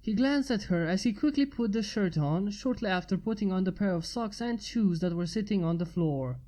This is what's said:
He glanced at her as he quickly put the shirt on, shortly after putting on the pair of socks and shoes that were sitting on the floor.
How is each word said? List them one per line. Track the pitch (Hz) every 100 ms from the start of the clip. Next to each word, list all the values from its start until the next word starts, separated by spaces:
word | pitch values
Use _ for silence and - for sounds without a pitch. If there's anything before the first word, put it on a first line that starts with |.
He | -
glanced | 214 262 285 269
at | 220
her | 208 175 165
as | 190
he | 240
quickly | 208 302 285
put | 277 - 233
the | 208
shirt | 214 - 190 160
on, | 143 160 202
shortly | 202 262 247 220
after | 185 180 190
putting | 220 214 202
on | 185
the | 185
pair | 180 202
of | 175 165
socks | - 220 208
and | 240 233
shoes | - 233 202 170
that | 180
were | 170 175
sitting | 220 208 202
on | 165 170
the | 170
floor. | 180 165 139 131 127